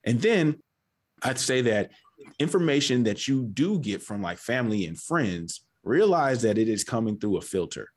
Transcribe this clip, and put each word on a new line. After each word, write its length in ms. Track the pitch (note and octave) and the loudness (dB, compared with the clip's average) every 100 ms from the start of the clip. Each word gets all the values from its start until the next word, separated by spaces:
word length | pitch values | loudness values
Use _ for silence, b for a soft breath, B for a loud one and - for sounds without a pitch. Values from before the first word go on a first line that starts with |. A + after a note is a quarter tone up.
And 180 | A2 A#2 | 0 0
then 400 | G#3 G#3+ D#3 D3+ _ _ _ _ _ _ | 2 4 2 0 _ _ _ _ _ _
I'd 140 | C3 B2+ | -4 -2
say 220 | - B2+ | 0 2
that 300 | A#2+ G#2 G2 b b _ - - | 4 2 0 b b _ -20 -4
information 640 | D3+ F#3+ E3 C#3+ C#3 B2 | 0 2 4 2 2 2
that 240 | A2 G2+ - | 2 0 -2
you 160 | C3+ | -2
do 340 | A#2+ G2 E3+ G3+ | -2 -2 0 0
get 240 | G#2+ G2 | -2 -6
from, 200 | - G#2 | -6 -8
like, 160 | F2 F2 | -6 -6
family 480 | - B2+ A#2 G#2+ E2+ | -4 -2 0 -2 -4
and 120 | E2 | -8
friends, 680 | - E3 A2+ F2 E2+ - _ _ | -4 0 0 -4 -8 -14 _ _
realize 580 | - C#3+ G#3+ E3+ C#3 B2+ | -2 2 4 2 2 2
that 160 | A2+ G#2 | 2 2
it 100 | A2 | 0
is 160 | G#2 | 0
coming 340 | - A#2+ A2 G#2 | -2 -2 -2 -2
through 200 | G#2 F#2 | -2 -2
a 40 | |
filter 460 | - F#2+ E2 - G#1 | -2 -4 -4 -8 -14